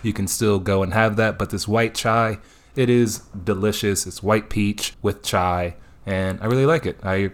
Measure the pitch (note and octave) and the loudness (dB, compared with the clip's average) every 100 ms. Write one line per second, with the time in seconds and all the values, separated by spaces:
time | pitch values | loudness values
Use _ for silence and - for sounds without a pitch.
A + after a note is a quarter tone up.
0 | A2 G2+ F#2+ - G#2+ G2 F#2 G2 F#2+ A2 | -2 -2 -2 0 2 2 2 0 2 2
1 | A2+ G#2+ A2 F#2+ G2 G2 - A2 A2+ - | 2 2 0 0 -4 -4 0 0 0 0
2 | A#2 A2+ A2+ G2+ - - - - B2 B2 | 0 2 0 -4 -12 -20 -8 0 4 4
3 | A2+ - - G2+ F2+ F#2+ G#2 G2+ G#2 F#2+ | 4 -2 -10 -6 -4 0 0 0 0 -2
4 | F#2 - G2+ G#2+ - G#2+ G2+ G#2 - - | -4 -4 0 0 0 0 0 -2 -8 -4
5 | G2+ G2+ - G2 F2+ F2 F2 - - - | -4 -4 -2 0 0 0 -4 -8 -18 -14
6 | G2 F#2+ F#2+ F#2+ A2 C3 C#3 D#3+ F2+ - | -4 -2 -2 -4 -2 2 2 2 -2 -4
7 | F#2+ F#2+ G2 | -2 0 -2